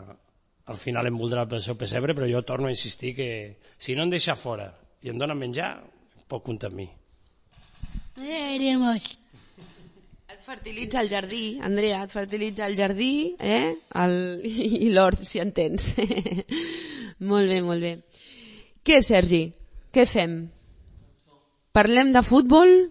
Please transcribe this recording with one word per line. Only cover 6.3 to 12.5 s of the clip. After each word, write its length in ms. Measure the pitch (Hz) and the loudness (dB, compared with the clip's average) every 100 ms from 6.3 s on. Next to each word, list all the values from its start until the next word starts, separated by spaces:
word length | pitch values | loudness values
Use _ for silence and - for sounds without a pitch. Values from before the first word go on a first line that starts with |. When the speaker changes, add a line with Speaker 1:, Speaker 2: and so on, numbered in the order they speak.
| 127 | -12
Speaker 1:
comptar 300 | - 110 104 | -10 -10 -10
amb 80 | 92 | -12
mi. 80 | 92 - _ _ _ _ _ _ - - - 220 - 254 | -16 -18 _ _ _ _ _ _ -20 -16 -12 -12 -14 -16
Speaker 2:
No 80 | 277 | -10
llegaremos. 840 | 320 285 269 269 262 247 226 - - _ - - - 175 - 170 _ _ - _ | -8 -6 -2 0 2 2 0 -4 -14 _ -20 -20 -20 -20 -20 -20 _ _ -20 _
Speaker 3:
Et 140 | 202 | -20
fertilitza 560 | - 262 226 214 233 254 | -18 -16 -14 -10 -4 -2
el 80 | 214 | -2
jardí, 500 | 202 190 233 220 254 | -2 -6 -6 -6 -6
Andrea, 380 | 185 202 208 190 | -4 0 0 -2
et 80 | 196 | -6
fertilitza 540 | 208 196 208 214 | -8 -6 -4 -6